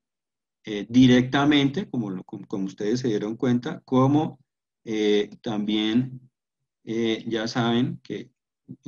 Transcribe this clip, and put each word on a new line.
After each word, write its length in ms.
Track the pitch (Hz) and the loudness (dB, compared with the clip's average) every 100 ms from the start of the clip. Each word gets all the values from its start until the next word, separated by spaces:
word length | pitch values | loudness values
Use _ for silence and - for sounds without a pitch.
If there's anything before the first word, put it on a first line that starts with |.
| _ _ _ _ _ _ | _ _ _ _ _ _
eh, 240 | - 104 101 | -10 -8 0
directamente, 960 | 120 127 123 127 139 143 147 139 156 214 | 6 6 6 4 2 2 4 2 -2 -4
como 220 | 127 104 | -4 -4
lo, 140 | 92 | -8
como, 240 | - 101 92 | -10 -14 -10
como 180 | 104 95 | -6 -6
ustedes 340 | - 104 127 | -4 -2 -2
se 100 | 131 | 0
dieron 260 | 104 104 117 | -2 -4 -2
cuenta, 460 | 131 120 139 165 | 0 0 -2 -10
como, 580 | - 127 131 147 165 - _ _ _ _ - | -2 2 4 2 0 -8 _ _ _ _ -8
eh, 440 | 107 107 104 104 - | -2 2 2 0 -6
también, 800 | 117 107 104 107 107 113 131 127 - _ _ _ _ _ | -6 -4 -2 0 2 0 -2 -8 -20 _ _ _ _ _
eh, 400 | - 113 113 110 117 | -8 -4 -2 -2 -4
ya 200 | 110 113 | -6 -4
saben 520 | 131 120 117 131 - | -2 0 0 0 -4
que 280 | - 104 - _ _ _ - - | -10 -12 -12 _ _ _ -20 -20